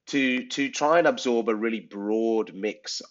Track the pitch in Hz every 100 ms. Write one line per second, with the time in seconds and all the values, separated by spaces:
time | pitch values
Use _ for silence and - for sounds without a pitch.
0 | - 143 131 127 123 - 139 - 147 170
1 | 156 123 127 117 110 107 113 113 87 101
2 | 101 110 113 113 107 90 104 95 - -
3 | -